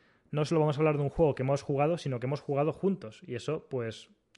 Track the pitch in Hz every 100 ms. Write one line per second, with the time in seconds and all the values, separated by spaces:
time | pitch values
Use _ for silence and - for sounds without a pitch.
0 | _ _ _ 147 151 165 151 139 156 147
1 | 143 - 160 131 131 139 - 139 151 170
2 | 143 123 127 143 - 139 151 - 185 190
3 | 110 - - 120 - 156 - 131 113 104
4 | - _ _